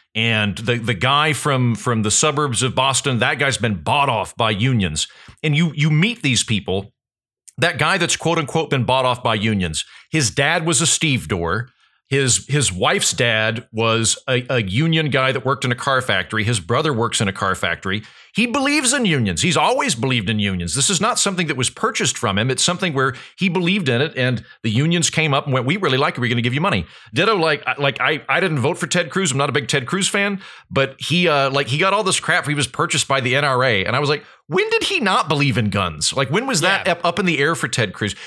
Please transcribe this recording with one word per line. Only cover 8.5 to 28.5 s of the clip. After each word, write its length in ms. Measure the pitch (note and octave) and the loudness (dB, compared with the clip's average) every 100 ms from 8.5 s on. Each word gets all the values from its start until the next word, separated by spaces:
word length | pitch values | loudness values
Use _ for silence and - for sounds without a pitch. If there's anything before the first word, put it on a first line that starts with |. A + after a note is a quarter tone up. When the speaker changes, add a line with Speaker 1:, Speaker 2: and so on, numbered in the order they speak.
| E3 D3 | -2 0
Speaker 1:
been 140 | C#3 | 0
bought 220 | A#2+ C3 B2+ | 2 2 2
off 180 | A#2+ | 0
by 100 | B2 A2 | 0 0
unions. 500 | A2 G#2 F2 D#2 - - - | 0 0 -2 -4 -8 -14 -6
His 180 | D#3+ B2 | -2 0
dad 380 | A2+ C#3+ F3 E3 | 0 0 0 0
was 140 | D#3 | 0
a 60 | D#3+ | 0
stevedore. 800 | - D#3+ B2 D#2 F#2+ E2 G2+ B2 _ _ _ _ | 2 2 0 -2 -2 -2 -2 -6 _ _ _ _
His, 360 | C3+ C3+ - - | 0 2 0 0
his 240 | C#3+ B2 | -2 0
wife's 400 | F2+ B2+ G3 - | 0 2 2 0
dad 560 | - A#2+ A2 A2 A2+ - | 2 2 2 0 -2 -6
was 460 | A2 A2+ A2+ A2 - - | -2 2 2 2 -2 -2
a, 160 | B2+ B2 | -2 0
a 120 | B2+ | -2
union 480 | G2 G#2 D#3+ D#3+ D#3 | 0 0 2 2 2
guy 220 | C3+ C3 | 2 2
that 140 | C3 B2+ | 0 -2
worked 200 | C3+ C3 | -2 -2
in 60 | |
a 40 | A#2 | -2
car 240 | - C3 | 0 0
factory. 440 | B2 G2 F2+ A2 | 2 0 0 -2
His 160 | G#2+ A#2+ | 0 -2
brother 340 | E2+ A#2+ D#3 | 0 0 0
works 260 | B2 A#2 - | 0 0 0
in 80 | G#2 | -2
a 60 | |
car 220 | F#2+ G2 F2+ | 0 0 0
factory. 480 | F#2 E2 G2 G2+ - - - - | -2 -2 -4 -6 -6 -18 -8 -2
He 120 | A#3+ | 0
believes 460 | C4 C4+ D4 C4 | 0 0 0 0
in 120 | C#4+ A3 | 0 2
unions. 380 | D3 G#2+ E2 | 2 0 0
He's 120 | F3+ D#3 | 0 2
always 360 | E3 C4 C#4+ | 2 2 0
believed 340 | B2 C3 B2 G2 | -2 0 0 0
in 120 | G#2+ | 0
unions. 340 | G2+ F#2 F2 | 0 -2 -4
This 160 | - - | -2 0
is 100 | F#3 | 0
not 200 | G#3+ - | 0 0
something 260 | G3+ F3+ D#3+ | -2 -2 -2
that 80 | C3 | -2
was 120 | B2 | -4
purchased 480 | - A#3 - F3 - | -2 -4 -2 -2 -2
from 200 | A2+ G2 | -2 0
him. 100 | A#2+ | 0
It's 140 | C3 | 0
something 300 | - F3 F#3 | 0 0 -2
where 200 | C3+ C3+ B2 - - | 0 -2 -2 -12 -4
he 100 | F#3+ | -2
believed 420 | F3+ F3 G3+ C#3 | 0 0 0 0
in 120 | A#2+ | 0
it, 160 | D#3 - | 0 0
and 260 | B2+ A2 - - | -2 -2 -6 -8
the 80 | A#2 | -2
unions 400 | A2 D#3 E3+ D3 | 0 2 2 0
came 240 | - D#3+ C#3 | 0 2 2
up 80 | D3 | 0
and 80 | |
went, 140 | C3 A#2+ | 0 0
"We 100 | F#3+ | 0
really 220 | F3 C3 | 0 2
like 180 | D3+ F3+ | 0 0
it. 20 | |
We're 100 | A#2+ | 0
gonna 120 | A#2+ | 0
give 140 | A#2+ C3 | 0 0
you 60 | |
money." 260 | F3+ B2 - - - | 0 -2 -4 -12 -6
Ditto, 240 | A2+ G3 G#3 | 0 2 2
like, 240 | D3+ D3 - | 2 0 -2
I, 80 | B2+ | -2
like, 220 | C#3 - | -2 0
I, 220 | B2+ D3+ - | 0 0 0
I 120 | C#3 | 0
didn't 180 | F#3 | 2